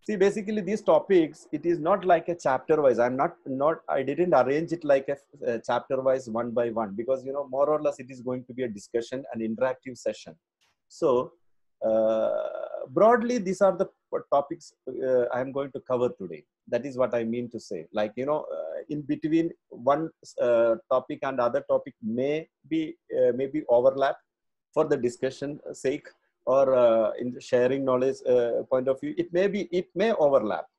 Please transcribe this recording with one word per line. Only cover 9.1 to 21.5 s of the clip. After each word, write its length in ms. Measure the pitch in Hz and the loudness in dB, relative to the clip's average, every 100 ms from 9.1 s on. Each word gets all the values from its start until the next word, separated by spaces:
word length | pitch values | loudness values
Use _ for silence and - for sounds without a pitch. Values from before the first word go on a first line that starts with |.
| 131 139 | -10 -8
an 80 | 117 | -6
interactive 560 | 110 110 131 127 131 120 | -6 -2 -2 -4 -12 -8
session. 380 | 110 107 - 80 _ _ _ _ _ | -8 -8 -16 -20 _ _ _ _ _
So, 440 | - 160 123 127 _ _ _ _ _ | -2 2 2 0 _ _ _ _ _
uh, 460 | 110 110 110 110 110 110 - - - - - | 0 2 2 2 0 -2 -4 -8 -10 -10 -6
broadly, 500 | 135 214 240 233 247 | 4 6 6 2 -2
these 220 | 185 185 | -2 2
are 140 | 196 175 | 2 2
the 100 | 190 | -4
p-, 340 | _ _ - - | _ _ -8 0
topics, 420 | 143 - 170 - _ - | 0 0 -12 -14 _ -12
uh, 360 | - 131 127 120 | -6 0 2 2
I 80 | 123 | -2
am 100 | 131 | -4
going 200 | 131 139 | -6 -8
to 80 | 127 | -10
cover 300 | - 127 123 | -4 0 0
today. 360 | - 92 78 _ _ - | -2 -12 -12 _ _ -6
That 180 | 117 139 | -4 -4
is 120 | 127 | -2
what 180 | 123 120 | 0 0
I 80 | |
mean 260 | 113 120 120 | -2 -4 -6
to 100 | 110 | -12
say. 280 | - 92 80 | -10 -12 -6
Like, 220 | 107 107 120 | -4 -4 -4
you 120 | 135 | -4
know, 180 | 151 - | -4 -4
uh, 300 | 80 80 80 - | -8 -8 -10 -8
in 120 | 147 | -10
between 500 | 139 147 156 165 165 - _ | -6 -4 0 0 0 -8 _
one, 420 | - 123 147 160 _ - - | -4 0 0 -2 _ -18 -2
uh, 360 | 123 117 117 113 _ | 2 4 4 0 _
topic 280 | 131 - 143 | -2 -2 -6
and 160 | 139 131 | -4 0
other 260 | 120 | 0